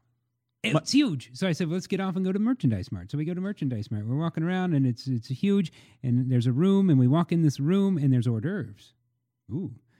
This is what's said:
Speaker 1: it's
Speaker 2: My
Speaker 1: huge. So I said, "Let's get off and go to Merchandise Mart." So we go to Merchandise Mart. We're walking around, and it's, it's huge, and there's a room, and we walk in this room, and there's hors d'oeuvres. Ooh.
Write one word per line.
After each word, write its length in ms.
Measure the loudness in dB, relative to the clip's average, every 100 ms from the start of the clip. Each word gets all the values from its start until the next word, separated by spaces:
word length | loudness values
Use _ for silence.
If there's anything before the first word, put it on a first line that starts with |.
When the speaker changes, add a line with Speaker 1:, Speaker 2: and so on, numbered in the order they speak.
| _ _ _ _ _ _
Speaker 1:
it's 100 | -2
Speaker 2:
My 80 | 0 2 2
Speaker 1:
huge. 320 | 2 -2 -8
So 140 | -6 -2
I 40 |
said, 180 | -2 -2
"Let's 180 | -4 -4
get 120 | -4
off 160 | -2 -2
and 80 | -2
go 60 |
to 80 | 0
Merchandise 520 | -2 0 0 0 -4
Mart." 200 | -10 -8
So 60 | -6
we 80 | -4
go 80 |
to 80 | -4
Merchandise 480 | -6 -4 -4 -4 -6
Mart. 140 | -6 -4
We're 100 | -4
walking 260 | -4 -2
around, 300 | -2 -2 0
and 120 | 2 2
it's, 200 | 0 -4
it's 200 | -6 -6
huge, 440 | -4 0 0 -2 -8 -20 _
and 280 | 0 0 2
there's 140 | 2 2
a 40 |
room, 380 | 2 4 4 4
and 80 | 6
we 80 | 6
walk 240 | 4 2
in 100 | 2
this 180 | 2 2
room, 380 | 0 2 2 2
and 140 | 4
there's 140 | 4 2
hors 140 | 0
d'oeuvres. 520 | -2 -4 -8 -14 -20 _ _ _ _ _ -10
Ooh. 200 | -8 -8 -12 _ _